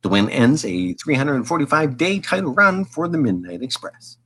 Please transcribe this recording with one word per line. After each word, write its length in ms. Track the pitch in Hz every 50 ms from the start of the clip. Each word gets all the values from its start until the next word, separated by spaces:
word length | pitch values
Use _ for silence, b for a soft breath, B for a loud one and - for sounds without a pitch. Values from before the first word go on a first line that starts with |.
The 80 | - 95
win 200 | 95 101 104 -
ends 340 | - 131 120 120 147 - 113
a 300 | 104 90 90 90 87 87
three 220 | - - - 147
hundred 300 | 131 139 147 139 131 113
forty-five 500 | 123 170 165 147 - 151 156 156 147 127
day 220 | 120 160 185 196 196
title 340 | - - 196 190 196 151 123
run 320 | - 202 196 185 190 196
for 220 | - - 156 170
the 100 | 175 175
Midnight 460 | 165 139 117 92 90 90 90 87 - 123
Express. 540 | 127 - - - 98 - - - - - _ _